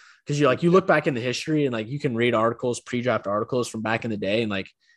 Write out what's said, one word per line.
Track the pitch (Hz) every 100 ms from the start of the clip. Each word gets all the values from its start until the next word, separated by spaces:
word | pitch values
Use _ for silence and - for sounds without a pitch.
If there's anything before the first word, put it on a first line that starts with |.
| - _ -
'Cause | 147
you, | 139
like, | 127
you | 170
look | 185 185
back | 151 156
in |
the | 123
history | 123 - - 151
and, | 139
like, | 113 110
you | 143
can | 131 113
read | 120
articles, | 113 113 117 123 117
pre-draft | - 123 123 110 98
articles | 104 113 123 117
from | 110
back | 107 113
in | 117
the | 104
day. | 98 110
And, | 110
like, | 98 92 _ _